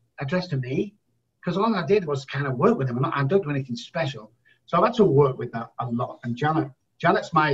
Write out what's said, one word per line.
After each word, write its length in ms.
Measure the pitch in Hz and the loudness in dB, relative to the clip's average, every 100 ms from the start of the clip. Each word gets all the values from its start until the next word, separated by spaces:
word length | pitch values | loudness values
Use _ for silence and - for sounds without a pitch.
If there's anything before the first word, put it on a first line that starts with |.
| _ - | _ -10
addressed 320 | 139 180 - | -4 -4 -2
to 60 | 135 | -4
me?" 380 | 123 151 208 - _ _ _ _ | -2 -4 -4 -8 _ _ _ _
'Cause 120 | - 170 | -4 0
all 160 | 226 | 0
I 120 | 196 151 | 0 2
did 180 | 208 160 | 2 2
was 200 | 139 - | -4 -4
kind 200 | 139 143 | -4 -4
of 120 | 123 | 2
work 200 | 120 117 | 2 2
with 120 | 131 | 0
him. 80 | 123 | -2
I'm 60 | |
not, 120 | 135 139 | -2 -2
I 80 | |
don't 180 | 135 196 | 2 0
do 80 | 147 | 0
anything 280 | 143 131 117 | -4 -4 -8
special. 540 | - 170 143 110 - _ _ _ _ | -8 -6 -4 -6 -14 _ _ _ _
So 120 | 170 | 2
I've 60 | |
had 120 | 220 233 | 2 4
to 100 | 180 | 6
work 320 | 139 139 131 | 6 4 2
with 120 | 123 | -8
that 180 | 113 117 - | -8 -10 -8
a 60 | 123 | -4
lot. 340 | 117 123 - 120 | -4 -4 -6 -8
And 100 | 120 | -2
Janet, 340 | 147 160 143 - _ _ | 0 0 -2 -8 _ _
Janet's 320 | 165 190 - | 2 2 0
my 200 | 160 151 | 2 2